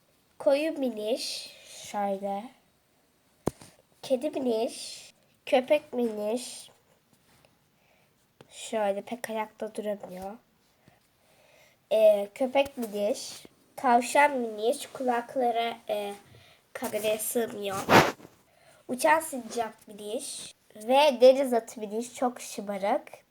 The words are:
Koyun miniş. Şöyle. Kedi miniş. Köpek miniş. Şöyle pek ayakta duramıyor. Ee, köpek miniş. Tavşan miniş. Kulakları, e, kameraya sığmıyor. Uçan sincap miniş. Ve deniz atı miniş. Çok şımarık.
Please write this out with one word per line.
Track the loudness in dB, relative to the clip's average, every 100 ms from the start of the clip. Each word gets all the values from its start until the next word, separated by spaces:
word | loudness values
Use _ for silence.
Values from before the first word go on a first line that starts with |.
| _ _ _ -2
Koyun | 2 2 0 -2
miniş. | -4 -4 -4 -4 -4 -10 -12 -18 -20
Şöyle. | -18 -10 -4 -4 -4 -6 -8 -10 -18 _ _ _ _ _ _ _ _ -8 -8 -20 _ _ _
Kedi | -2 -2 -2
miniş. | -2 -2 0 -2 -4 -14 -14 -18 _ _ _ 0
Köpek | 2 4 0 0
miniş. | -4 -4 -2 -4 -4 -6 -16 -18 _ _ _ _ _ _ _ _ _ _ _ _ _ _ _ _ _ -20
Şöyle | -16 -6 -2 0 -2
pek | -6 -10 -8
ayakta | -6 -8 -8 -10 -8
duramıyor. | -6 -6 -8 -12 -12 -14 _ _ _ _ _ _ _ _ _ _ _ _ _ _ 0
Ee, | 6 8 6 2 -2
köpek | 0 2 0 -2
miniş. | -6 -2 -2 -2 -6 -14 -20 _ _ -2
Tavşan | 4 4 4 4 4 4
miniş. | -4 -2 -2 -2 -4
Kulakları, | -6 -2 -2 -2 -2 0 0 -2 -6 -6
e, | -6 -6 -10 -18 -20 -20 _ _
kameraya | -10 -8 -4 -2 -2
sığmıyor. | -2 -2 -4 -6 -6 -6 6 6 6 0 -16 _ _ _ _ -20 -10
Uçan | 0 2 2
sincap | 0 -8 -8 -6 -8 -8 -20
miniş. | -16 -8 -8 -8 -12 -16 -20 _ -10
Ve | 2 6 6 8
deniz | 8 8 6
atı | 0 -2 -10
miniş. | -8 -6 -8 -2
Çok | -4 -4
şımarık. | -12 -10 -8 -4 0 0 -2 -20 _